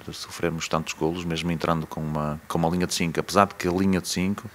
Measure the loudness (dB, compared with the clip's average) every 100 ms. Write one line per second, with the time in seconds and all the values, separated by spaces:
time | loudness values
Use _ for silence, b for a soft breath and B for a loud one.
0 | -12 -12 -10 -4 -2 -2 -2 -2 -2 -2
1 | -2 -2 -4 -2 -2 0 0 0 -2 -4
2 | -4 -2 -2 -4 -2 0 2 2 0 0
3 | -2 -2 2 4 4 2 0 4 4 2
4 | 2 0 0 -2 -8